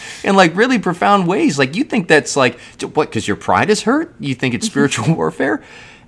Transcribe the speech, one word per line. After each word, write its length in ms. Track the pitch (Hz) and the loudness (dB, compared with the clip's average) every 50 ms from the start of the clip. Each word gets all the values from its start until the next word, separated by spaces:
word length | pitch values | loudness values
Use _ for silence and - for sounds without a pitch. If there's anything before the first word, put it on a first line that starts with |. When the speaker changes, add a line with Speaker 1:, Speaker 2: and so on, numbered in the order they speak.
| - - - - - | -18 -18 -14 -6 -2
Speaker 1:
in, 120 | - 196 | 2 4
like, 200 | 196 185 175 156 | 4 4 4 2
really 220 | 185 233 262 262 | 2 0 2 0
profound 500 | 220 - 185 165 - 202 202 202 202 180 | 0 0 -2 -2 0 2 2 2 2 2
ways. 300 | 165 185 240 330 269 151 | 0 0 0 0 0 2
Like, 180 | 139 139 131 147 | 0 0 0 -2
you 80 | 208 302 | -4 -6
think 240 | - 294 220 165 | -2 -2 -2 2
that's, 280 | - 160 147 120 - - | 4 4 2 2 2 0
like, 220 | 143 127 123 - - - - - | 0 2 0 0 -4 -14 -20 -14
t-, 80 | - - | -12 -10
what, 260 | - - 147 151 - | -4 -2 -2 -2 -2
'cause 160 | - 113 - | -2 -4 -4
your 100 | - 98 | -4 -4
pride 340 | - - - 92 95 123 175 | -4 0 2 2 2 4 2
is 100 | 214 - | 0 0
hurt? 320 | - 214 262 311 330 - - - | 0 0 -2 -2 -2 -6 -10 -10
You 160 | 139 143 135 | -8 -6 -6
think 180 | - 139 127 117 | -4 -4 -4 -4
it's 140 | - - | -4 -6
Speaker 2:
Mm-hmm. 40 | 226 | -4
Speaker 1:
spiritual 440 | - 139 143 139 - - 110 156 165 | 0 0 0 0 0 -2 -2 0 0
<laughs> 20 | |
warfare?" 460 | 82 80 - - - - 269 - - - - - - - - - - - | 0 -2 -4 -2 -2 -2 -2 -2 -4 -8 -12 -20 -20 -20 -20 -20 -20 -10